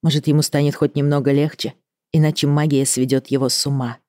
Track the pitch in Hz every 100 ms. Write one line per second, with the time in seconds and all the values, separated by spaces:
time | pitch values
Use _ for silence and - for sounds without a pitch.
0 | 165 151 151 147 147 147 147 139 143 -
1 | 143 143 135 139 147 - - - _ _
2 | _ 160 156 151 143 147 151 139 135 -
3 | 127 135 - 135 131 - - 139 123 117